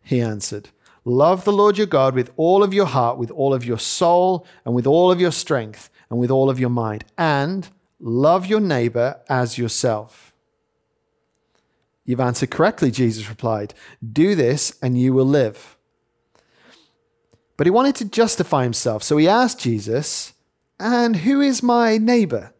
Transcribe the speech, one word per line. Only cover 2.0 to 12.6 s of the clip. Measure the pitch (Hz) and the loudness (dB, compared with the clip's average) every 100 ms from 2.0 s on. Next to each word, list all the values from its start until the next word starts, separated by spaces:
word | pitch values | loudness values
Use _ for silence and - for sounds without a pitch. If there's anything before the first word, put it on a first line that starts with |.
| 135 131 | 2 0
with | 123 - | -4 -2
all | 160 190 | 2 4
of | 202 | 2
your | 190 185 | 2 0
heart, | 131 120 131 | 0 -2 -2
with | 117 | -8
all | - 139 | -4 -2
of | 135 | -2
your | 120 110 | -4 -6
soul, | - - 175 175 185 180 - - - | -6 0 2 4 2 -2 -6 -16 -4
and | |
with | 120 123 | -2 2
all | 156 180 | 4 4
of | 175 | 4
your | 180 | 0
strength, | - - 143 107 107 - _ _ | -2 -4 -4 -6 -16 -20 _ _
and | 117 | -4
with | 123 | 0
all | 135 135 | 2 0
of | 127 | 0
your | 127 | -2
mind, | 120 113 107 - - | -2 -4 -8 -12 -4
and | 165 143 143 190 - _ _ _ | -2 0 -2 -6 -10 _ _ _
love | 117 117 147 180 185 | -4 0 2 2 0
your | 214 | -2
neighbor | 196 139 120 120 120 - _ | 0 0 -2 0 -2 -4 _
as | 131 123 117 | -2 -2 -4
yourself." | 117 - 127 110 110 - - _ _ _ _ _ _ _ _ _ _ _ _ _ _ _ _ _ - | -6 -2 -2 -2 -8 -20 -20 _ _ _ _ _ _ _ _ _ _ _ _ _ _ _ _ _ -8
"You've | 123 | -2
answered | 123 120 131 | -2 -2 -6
correctly," | - | 0